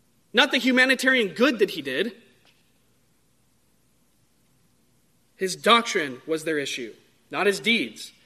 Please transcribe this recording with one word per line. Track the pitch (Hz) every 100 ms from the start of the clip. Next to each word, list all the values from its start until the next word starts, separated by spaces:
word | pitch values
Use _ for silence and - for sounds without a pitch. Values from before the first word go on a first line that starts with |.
| _ _ _
not | 220 285
the | 285
humanitarian | 262 247 262 254 269 254 202
good | 160 269 226
that | 202
he | 165
did. | 135 131 220 - _ _ _ _ _ _ _ _ _ _ _ _ _ _ _ _ _ _ _ _ _ _ _ _ _ _ _ _ _ _ _ _
His | 190 160
doctrine | 196 233 226 196 143 120 -
was | 160
their | 156 151
issue, | 139 - 113 - _ _ _
not | 143 196
his | 185
deeds. | 151 226 120 - - _